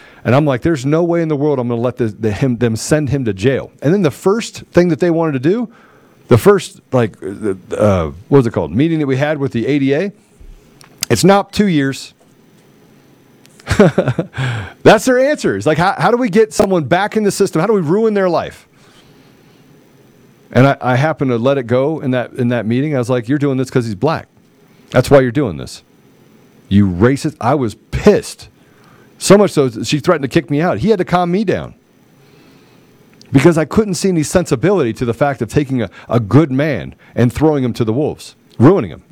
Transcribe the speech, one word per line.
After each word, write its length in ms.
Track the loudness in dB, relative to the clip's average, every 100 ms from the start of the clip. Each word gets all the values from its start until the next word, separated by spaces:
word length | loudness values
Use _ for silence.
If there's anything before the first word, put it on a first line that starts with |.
| -20 -10
and 120 | 0
I'm 100 | 2
like, 160 | 2 0
"There's 240 | -2 -2
no 180 | 0 0
way 180 | 0 0
in 60 | -2
the 80 | -2
world 220 | -2 -2
I'm 100 | -2
gonna 120 | -2
let 160 | -2 -2
the, 120 | -4
the, 240 | -2 -4
him, 260 | -2 -2 0
them 180 | -2 -2
send 320 | -2 -2 0
him 160 | -2
to 80 | -4
jail." 400 | -2 -2 -2 -4 _
And 140 | -2
then 80 | 0
the 80 | 0
first 500 | 0 -2 -2 -4 -14 -4
thing 220 | 0 2
that 120 | 2
they 100 | 0
wanted 220 | 0 -2
to 60 | -2
do, 340 | 0 -2 -4 -12 -20 _ _ _ 2
the 80 | 4
first, 460 | 6 4 0 -14 _
like, 240 | 0 0 -4
uh, 320 | -12 -6 -6 -6 -6
uh, 360 | 0 2 2 0 -6 2
what 100 | 2
was 80 | 2
it 60 |
called? 200 | 0 -2 -2
Meeting 220 | -2 -2
that 80 | -2
we 100 | -2
had 220 | -2 -4
with 140 | -4
the 140 | -4 -2
A 120 | 0
D 160 | 0
A, 180 | -2 -4 -10 _ -20 -20 -20 _ -20 -20 _ -2
it's 160 | 2
not 260 | 4 2 0
two 160 | -2 0
years. 460 | 0 -2 -4 -14 _ _ _ _ _ _ _ _ _ _ _ _ _ -20 -14 -2
<laughs> 100 | 2
That's 1300 | 2 2 -2 -4 -6 -6 -6 -6 -10 0 4 4 4
their 120 | 2
answer. 380 | 2 0 -2 -2
It's 100 | 0
like, 120 | 0
how, 160 | 0 0
how 140 | 0
do 80 | 0
we 100 | 2
get 240 | 2 2
someone 320 | 0 0 0
back 320 | 0 0 0 -2
in 60 |
the 80 | -2
system? 300 | 0 0 0
How 60 | 0
do 60 |
we 80 | 0
ruin 320 | 0 0 0
their 160 | 0 0
life? 400 | 0 -4 -10 _ _ _ _ _ _ _ _ _ _ _ _ _ _ _ _ _ _ -2
And 140 | 2 2
I, 100 | 2
I 160 | -2 0
happened 340 | 0 -2 -2
to 80 | 0
let 180 | 0 -2
it 80 | 0
go 340 | 0 0 -2
in 100 | -4
that, 200 | -4 -4
in 140 | -4 -2
that 180 | -2 -2
meeting. 280 | -2 -2
I 40 | -2
was 100 | -2
like, 200 | -2 -2
"You're 100 | -2
doing 180 | 0 -2
this 140 | -2
'cause 160 | -2 -2
he's 80 |
black. 340 | -2 -2 -4 -8 _ _ _ _ _ _
That's 200 | 0 4
why 100 | 4
you're 100 | 4
doing 260 | 0 -4 -4
this. 260 | -12 -16 -20 _ _ _ _ _ _ _ 0
You 180 | 2 2
racist." 500 | 2 -2 -2 -6 -6
I 140 | -2
was 200 | -2 -4
pissed. 760 | -8 _ 0 2 2 0 -14 -20 _ _ _ _ -20 -20 -4
So 180 | 4 4
much 140 | 4
so 180 | 0 -2
that 180 | -2 -4
she 140 | -2
threatened 220 | 0 -2
to 60 | 0
kick 220 | -2 -2
me 100 | -2
out. 180 | -2 -2
He 120 | 0
had 80 | 0
to 60 |
calm 260 | 0 -2 0
me 140 | -2
down 300 | -2 -4 -6 -16 _ _ _ _ _ _ _ -20 _ _ _ _ _ -20 -2
because 260 | 2 4 2
I 60 |
couldn't 300 | 0 0 0
see 140 | -2 -2
any 140 | 0
sensibility 680 | 0 -2 -2 -2 0 0 -2
to 100 | -2
the 100 | -4
fact 280 | -2 -2 -2
of 60 | -4
taking 340 | -2 -2 -4
a, 80 | -6 -10 -4
a 120 | -2
good 300 | 2 2 2
man 440 | 0 -2 -4 -8 -16 -8
and 180 | 0 0
throwing 320 | 2 0 2
him 80 | -2
to 100 | -2
the 80 | -2
wolves, 420 | -2 -4 -6 -14 -20 _ 4
ruining 320 | 4 4 0
him. 120 | -8 -8